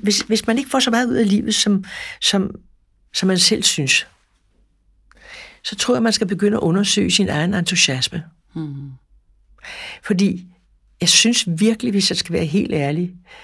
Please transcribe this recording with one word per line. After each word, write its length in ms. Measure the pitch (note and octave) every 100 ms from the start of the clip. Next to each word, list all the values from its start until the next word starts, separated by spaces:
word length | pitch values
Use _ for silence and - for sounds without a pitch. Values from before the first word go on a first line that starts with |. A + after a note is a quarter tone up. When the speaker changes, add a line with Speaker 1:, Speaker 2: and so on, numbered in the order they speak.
Speaker 1:
hvis, 180 | G3+ G3+
hvis 260 | - G#3+ -
man 120 | A#3
ikke 120 | C4
får 100 | C4
så 100 | B3
meget 160 | A3+ B3
ud 40 |
af 140 | - G#3
livet, 260 | G#3 -
som, 300 | G#3+ G#3 G3 - - - -
som, 320 | - G3+ G3 - _ _ _ _ _
som 120 | - F#3+
man 120 | F#3
selv 240 | - A3
synes, 440 | - - C3+ - - _ _ _ _ _ _ _ _ _ _ _ - - - -
så 120 | - G#3
tror 180 | -
jeg, 80 | B3
man 100 | A3+
skal 140 | G#3+ F#3+
begynde 300 | F#3+ G#3 G#3+
at 40 |
undersøge 500 | E3 F#3 G3+ G3+ F#3+
sin 180 | F#3 F#3+
egen 260 | D3 F3
entusiasme. 680 | G3+ F3 F3 - C3 - E3 - _ _
Speaker 2:
Mm. 360 | E3 D3+ C#3 C#3 C3 _ _ _ _ _ _ - - - -
Speaker 1:
Fordi 440 | - F#3+ G3 F#3 - _ _ _ _ -
jeg 80 | F3
synes 360 | - A3+ A#3+ -
virkelig, 440 | D#3+ A3 A3 A#3+
hvis 180 | G3+ F#3
jeg 60 | E3+
skal 160 | -
være 120 | E3
helt 280 | D#3+ F#3 -
ærlig, 380 | D3+ C#3 D#3 F3+ - - -